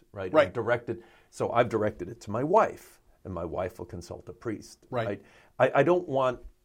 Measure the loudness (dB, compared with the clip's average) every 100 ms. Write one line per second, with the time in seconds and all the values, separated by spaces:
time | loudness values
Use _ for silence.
0 | _ -10 0 2 2 0 -2 -2 -4 -10
1 | -12 -20 _ -4 0 2 2 2 0 -4
2 | -10 -12 -6 -4 2 4 4 -2 -18 -20
3 | _ _ -10 -8 -6 -4 -6 -8 -14 -14
4 | -14 -16 -16 -12 -8 -8 -12 -20 _ -4
5 | -4 -6 -10 -20 _ 2 4 6 4 4
6 | 2 0 0 -2 -10 _